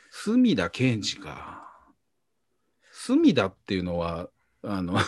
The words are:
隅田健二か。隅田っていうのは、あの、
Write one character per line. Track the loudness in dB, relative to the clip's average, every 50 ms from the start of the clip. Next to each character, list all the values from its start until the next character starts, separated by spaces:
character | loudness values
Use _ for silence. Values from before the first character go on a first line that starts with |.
| _ _
隅 | -16 -10 -4 0 2 4 4 4 4
田 | 2 0 -2
健 | -2 0 0 2 0 0
二 | -2 -6 -8 -10
か。 | -12 -16 -14 -14 -14 -16 -16 -18 -20 -20 -20 -20 _ _ _ _ _ _ _ _ _ _ _ _ _ _ _ _ _ _ _ _ _ _
隅 | -20 -12 -4 0 2 6 6 6 6
田 | 4 2 0
っ | -2
て | _ _ -4 -4
い | -2
う | -2
の | -2 -2 -2
は、 | -4 -4 -4 -6 -10 -12 _ _ _ _ _ _ -10
あ | -8 -6 -4
の、 | -4 -2 -2 -2 -2